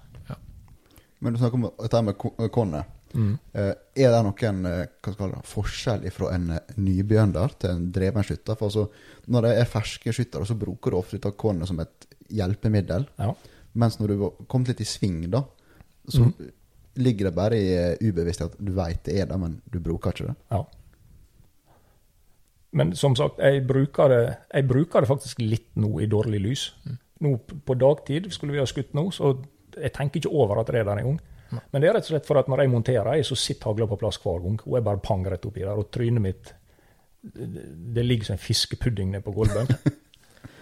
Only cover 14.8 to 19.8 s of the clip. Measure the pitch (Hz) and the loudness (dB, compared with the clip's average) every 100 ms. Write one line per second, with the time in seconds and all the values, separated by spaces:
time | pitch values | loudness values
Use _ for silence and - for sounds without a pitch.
14.8 | 107 - 107 82 85 110 139 - _ _ | -6 -4 -2 -2 -2 -2 -4 -10 _ _
15.8 | - _ - 135 120 - 67 - _ _ | -20 _ -2 4 4 2 -8 -20 _ _
16.8 | - - 127 107 98 85 104 117 98 90 | -14 -2 0 2 0 0 2 2 2 2
17.8 | 87 82 110 87 85 85 85 - 101 95 | 0 0 0 0 -2 -2 -6 -6 -4 -2
18.8 | 85 87 - 95 90 90 87 82 - 92 | -2 -4 -2 -2 -2 -2 -4 -6 -8 -6